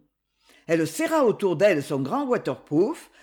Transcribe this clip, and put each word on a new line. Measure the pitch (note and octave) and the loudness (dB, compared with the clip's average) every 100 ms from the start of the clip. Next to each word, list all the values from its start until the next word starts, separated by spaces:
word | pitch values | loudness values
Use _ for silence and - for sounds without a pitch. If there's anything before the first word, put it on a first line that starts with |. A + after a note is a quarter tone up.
| _ _ _ _ _ _ - | _ _ _ _ _ _ -2
Elle | E3 D#3+ | 0 0
serra | - D#4+ D#4+ | -2 -2 2
autour | B3+ - G3 | 2 2 -2
d'elle | D#3+ G3+ D#3+ | 2 2 2
son | C#3+ C#3+ | 0 -4
grand | C3+ B3 | -2 -4
waterproof, | C#4+ A#3 - C3 - D3+ G#3 E4+ - _ | -2 -2 -2 -8 -2 0 0 -2 -14 _